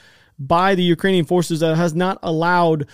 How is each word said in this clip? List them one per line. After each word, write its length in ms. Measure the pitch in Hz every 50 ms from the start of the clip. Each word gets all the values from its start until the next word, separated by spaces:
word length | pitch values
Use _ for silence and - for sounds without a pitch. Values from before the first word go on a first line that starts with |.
| _ - _ _ _ _ _ -
by 380 | 139 131 170 170 185 196 202
the 60 | 180 180
Ukrainian 400 | 175 165 160 - 196 190 180 156
forces 340 | - 180 180 160 - 170 147
that 180 | 165 165 156
has 160 | 160 175 170
not 280 | 151 170 180 185 190 -
allowed, 640 | - 180 160 156 165 175 180 180 175 165 160 151 135 -